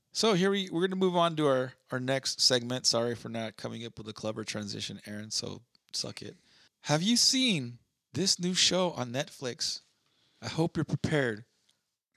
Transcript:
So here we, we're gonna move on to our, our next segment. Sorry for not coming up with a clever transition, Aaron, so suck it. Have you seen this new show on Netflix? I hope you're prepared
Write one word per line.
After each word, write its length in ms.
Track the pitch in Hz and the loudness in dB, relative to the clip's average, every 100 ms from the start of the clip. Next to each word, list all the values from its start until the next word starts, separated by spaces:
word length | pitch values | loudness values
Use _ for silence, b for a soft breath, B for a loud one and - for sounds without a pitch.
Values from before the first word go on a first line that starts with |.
| _ | _
So 200 | - 220 | 0 2
here 160 | 180 196 | 4 4
we, 180 | 202 190 | 2 -2
we're 160 | 165 190 | 0 0
gonna 80 | 190 | 2
move 200 | 190 175 | 2 4
on 180 | 170 156 | 2 4
to 100 | 147 | 2
our, 260 | 131 127 - - | 4 0 -6 -8
our 80 | 127 | -4
next 400 | 127 135 - - | 0 0 0 2
segment. 440 | - 127 120 127 - | 4 4 2 -2 2
Sorry 300 | 117 120 117 | 2 2 -2
for 120 | 120 | -6
not 280 | 113 110 - | -6 -6 -8
coming 280 | 123 113 117 | -10 -8 -12
up 120 | - | -12
with 100 | 107 | -14
a 60 | |
clever 300 | 107 107 113 107 | -8 -6 -4 -4
transition, 560 | 110 104 104 - 104 - | -6 -6 -6 -8 -10 -12
Aaron, 220 | 104 107 | -12 -6
so 300 | - 107 98 117 _ _ | -6 -6 -10 _ _ _
suck 300 | - 117 - | -8 -6 -8
it. 140 | 101 - _ b b _ - | -14 -16 _ b b _ 0
Have 140 | 151 | 2
you 140 | 196 240 | 4 4
seen 600 | - 262 262 170 120 120 _ _ _ | 4 4 2 2 -2 -10 _ _ _
this 260 | - 196 - | -2 0 2
new 140 | 180 | 0
show 380 | 180 - 180 180 | 4 4 4 2
on 200 | 147 123 | 0 -4
Netflix? 680 | 123 156 - 127 117 - - _ _ _ _ _ _ | -4 -6 -6 -8 -4 -4 -6 _ _ _ _ _ _
I 80 | 113 | -8
hope 260 | 127 165 - | -2 -2 -2
you're 60 | |
prepared 640 | 147 - - 156 127 107 117 _ _ _ _ _ _ | -2 -2 0 2 2 -2 -8 _ _ _ _ _ _